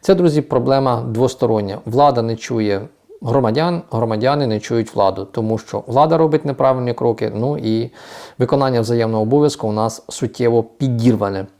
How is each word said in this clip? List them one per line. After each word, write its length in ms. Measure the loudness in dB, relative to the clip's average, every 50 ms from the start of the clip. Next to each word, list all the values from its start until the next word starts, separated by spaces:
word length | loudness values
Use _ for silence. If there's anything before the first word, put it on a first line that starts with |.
Це, 140 | 4 2 2
друзі, 280 | 4 4 2 2 2
проблема 600 | -2 0 0 0 2 2 2 2 2 0 0 0 -2 -4
двостороння. 680 | 0 0 0 0 0 0 0 0 2 0 -2 -4 -8 -10 -8
Влада 380 | -4 2 4 4 4 4 2
не 140 | -2 -2 -4
чує 440 | -6 -6 -6 -2 -2 0 0 0 -2 -4 -10 _ _ _ _ -20 -10
громадян, 600 | -4 0 0 2 2 2 0 0 0 0 -2 -4 -6 _
громадяни 560 | -4 -2 0 0 0 0 0 0 0 2 0
не 140 | 0 -2 -2
чують 340 | -2 -2 -2 -2 -2 -2 0
владу, 340 | 0 2 2 0 -2 -10 -8
тому 260 | -6 -4 -2 -2 -2 -4
що 240 | -4 -8 -10 -10 -8
влада 320 | -2 2 2 2 4 4 2
робить 260 | 2 2 2 0 -2
неправильні 500 | -2 -2 0 2 2 2 0 -2 -4 -4
кроки, 380 | -2 0 -2 0 0 -4 -4 -4
ну 240 | -4 -4 -4 -4 -4
і 320 | -2 -2 -2 -2 -2 -6 _ -18 -20 -20 -20 -20 -20 -20 -4 -4
виконання 420 | 0 0 2 2 2 2 2 0
взаємного 420 | 0 0 0 0 0 0 0 0
обов'язку 460 | 0 2 2 2 2 2 0 -2 -4 -2
у 40 |
нас 300 | 0 0 -2 -2 -4 -8 -16 -16
суттєво 540 | -8 -6 -6 -6 -4 0 0 2 2 2
підірване. 840 | 0 -2 _ _ -4 -2 -2 2 4 2 4 4 0 -2 -2 -6 -8 -10 _ _